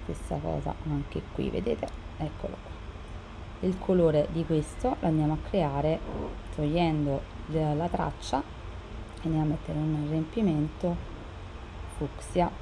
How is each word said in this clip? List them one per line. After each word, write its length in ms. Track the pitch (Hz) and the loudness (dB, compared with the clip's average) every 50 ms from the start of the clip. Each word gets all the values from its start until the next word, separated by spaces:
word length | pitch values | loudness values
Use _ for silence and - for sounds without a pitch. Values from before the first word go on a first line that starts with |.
| - | -4
Stessa 320 | - - - - - - 151 | -6 -6 -6 -4 -4 -4 -2
cosa 360 | 151 160 160 151 139 147 - - - 160 | -2 0 -2 0 0 -2 -4 -4 -2 -2
anche 320 | 151 143 143 - - - - - - | -2 -2 -2 -2 -4 -6 -6 -6 -4
qui, 160 | - - - | -2 -2 0
vedete? 380 | - - - - - - - - - - - - - - | 0 0 0 0 0 0 -2 -6 -6 -8 -10 -10 -6 -6
Eccolo 400 | 160 151 - - - - - - | -6 -6 -4 -6 -6 -6 -6 -8
qua. 1040 | - - - - - - - - - - - - - - - - - - - - - 185 | -10 -10 -10 -10 -10 -10 -12 -12 -12 -10 -10 -10 -10 -12 -12 -12 -10 -10 -8 -2 0 0
Il 100 | 185 185 | 0 0
colore 480 | - - 190 180 170 160 151 151 147 - | 2 4 6 8 8 8 8 6 4 4
di 140 | - 160 165 | 2 0 0
questo 520 | - 165 156 151 - - - - 247 277 - | 2 2 2 2 0 -4 -2 0 0 0 2
lo 80 | - 170 | 2 4
andiamo 260 | 160 156 151 151 156 | 4 6 6 4 4
a 160 | 156 - - | 2 -2 0
creare 500 | - 196 170 143 139 139 143 156 160 160 - - - 143 143 - - - - - - | 2 2 2 4 2 2 4 4 2 2 0 -4 -4 -4 -4 -4 -6 -8 -8 -8 -4
togliendo 680 | - 151 147 151 170 175 165 156 151 147 143 139 135 - - - - - - | 0 0 2 4 4 4 4 4 4 4 2 2 0 -2 -4 -10 -10 -8 -2
la, 260 | 156 160 156 151 147 | 0 2 2 4 2
la 140 | 147 165 170 | 2 2 0
traccia, 560 | - - - 156 - - - - - - - - - - - - - - - - - - - - - - - | 0 0 -2 -2 -2 -6 -6 -2 0 0 0 -2 -8 -10 -10 -8 -10 -10 -10 -10 -10 -10 -10 -10 -10 -6 -2
andiamo 220 | 165 160 156 156 | 2 2 4 4
a 20 | 156 | 4
mettere 300 | 147 170 - - 160 151 | 2 0 -2 -4 -2 0
un 300 | 156 156 156 151 147 147 | 2 2 2 2 2 2
riempimento 880 | 156 160 160 156 - - 220 196 160 151 147 151 - - - 180 175 175 - - - - - - - - - - - - - - - - - - - | 2 0 0 0 0 2 4 4 6 4 2 2 0 0 0 0 0 0 -2 -6 -8 -10 -10 -10 -10 -10 -10 -10 -10 -10 -10 -10 -10 -8 -8 -8 -4
fucsia 560 | - 156 139 - - - - - 180 175 170 - - | -4 -4 -4 -4 -6 -10 -2 2 4 4 4 2 -4